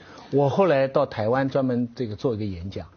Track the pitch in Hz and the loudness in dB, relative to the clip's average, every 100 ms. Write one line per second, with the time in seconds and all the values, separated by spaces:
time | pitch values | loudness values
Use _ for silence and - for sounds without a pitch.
0 | - - - 139 139 135 190 139 135 147 | -14 -20 -4 0 2 4 4 4 2 0
1 | 135 - 107 127 135 139 131 120 120 - | 0 -2 0 0 0 0 0 -2 -4 -6
2 | 117 104 143 107 104 90 95 98 82 | -8 -4 -2 -2 -4 -6 -10 -10 -12